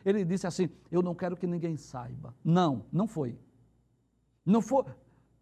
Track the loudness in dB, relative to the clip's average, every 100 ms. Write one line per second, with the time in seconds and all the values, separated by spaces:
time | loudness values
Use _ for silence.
0 | 0 2 2 0 -2 -2 -2 -4 -4 0
1 | 0 -2 -6 -4 -4 -2 -4 -6 -8 -12
2 | -12 -12 -14 -4 2 4 4 0 -2 -2
3 | -2 -2 -4 -6 -16 _ _ _ _ _
4 | _ _ _ _ 2 2 4 0 0 -6
5 | _ _ _ _